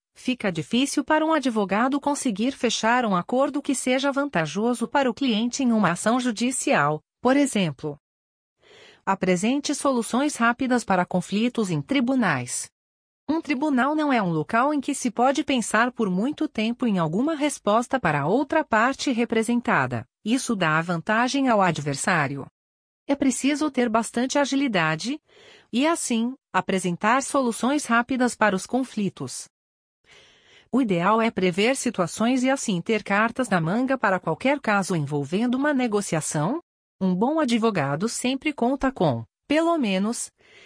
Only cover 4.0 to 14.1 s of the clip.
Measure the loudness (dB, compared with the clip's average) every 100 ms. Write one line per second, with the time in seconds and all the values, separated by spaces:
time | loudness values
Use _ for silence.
4 | 0 -2 -2 -2 -2 -2 -2 -2 -2 0
5 | 0 0 0 0 -2 0 0 2 2 2
6 | 0 0 0 -2 -2 -2 0 2 2 0
7 | -8 _ 2 2 2 2 -2 -2 -10 -10
8 | _ _ _ _ _ _ _ -20 -20 -8
9 | -4 0 2 2 2 0 -2 -2 0 0
10 | 0 0 0 2 0 2 0 0 2 0
11 | 2 -2 -2 0 0 0 -2 -2 0 0
12 | 2 2 2 0 -4 -8 -10 _ _ _
13 | _ _ -4 -2 -2 -2 0 2 0 0
14 | 0